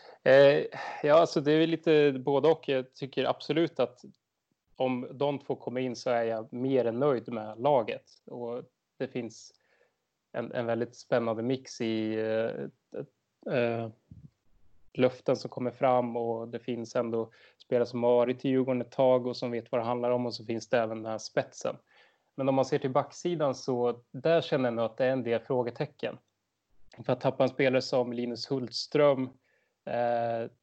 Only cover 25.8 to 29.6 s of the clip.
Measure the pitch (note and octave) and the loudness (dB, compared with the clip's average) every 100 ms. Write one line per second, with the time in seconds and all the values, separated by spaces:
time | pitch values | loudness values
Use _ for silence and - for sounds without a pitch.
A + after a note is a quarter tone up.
25.8 | D3 - - - _ _ _ _ _ - | -8 -6 -8 -8 _ _ _ _ _ -20
26.8 | - - - B2+ C3+ - C3 B2+ C3+ B2+ | -20 -8 -4 -2 0 0 0 2 2 2
27.8 | - C3 A#2+ A#2+ A#2+ A#2 - C3+ B2 - | 0 0 -2 -4 -6 -6 -6 -6 -4 -8
28.8 | - D3+ D3 C3 C3 - _ _ | -2 4 4 4 -2 -10 _ _